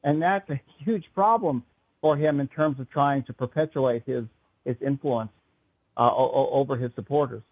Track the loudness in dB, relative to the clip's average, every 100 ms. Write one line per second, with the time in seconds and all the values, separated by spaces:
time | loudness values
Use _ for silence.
0 | 0 2 2 0 -4 -8 _ _ -4 -4
1 | -4 0 2 2 0 -2 -6 _ _ _
2 | 0 2 2 0 -2 0 -2 -2 -6 0
3 | 2 0 -4 -6 -6 -2 -2 0 0 0
4 | -4 -6 -6 _ _ _ -8 -4 -2 -2
5 | -2 -4 -4 _ _ _ _ _ _ 2
6 | 2 4 2 2 0 0 0 -2 -4 -8
7 | -4 -2 -2 -6 -16